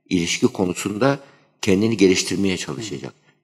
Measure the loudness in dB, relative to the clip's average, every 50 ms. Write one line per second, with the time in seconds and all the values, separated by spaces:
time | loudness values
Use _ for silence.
0 | _ -2 -2 0 0 -2 -2 0 0 0 0 0 -2 -2 -2 -4 -4 -4 -2 0
1 | 0 0 0 -2 -6 -16 _ _ _ _ _ _ 0 2 2 2 2 0 2 4
2 | 4 4 4 4 0 -2 -2 -2 0 -2 -2 -4 -6 -8 -8 -8 -10 -10 -10 -12
3 | -12 -14 -16 _ _ _ _ _